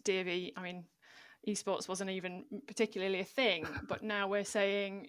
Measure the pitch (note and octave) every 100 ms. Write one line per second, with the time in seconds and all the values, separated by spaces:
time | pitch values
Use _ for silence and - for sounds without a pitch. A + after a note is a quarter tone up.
0 | - F#3+ F3+ F3+ F3+ - F3+ F3+ E3+ _
1 | - - - - - G3+ - F#3 - F#3
2 | F#3+ F#3+ F3+ F3+ - G3+ - G#3 A3 G3+
3 | F#3+ F#3+ F3 - B3 E3+ D#3 - - -
4 | G#3+ G#3 G3 G3+ G3 G#3+ G3 G3+ G3 G3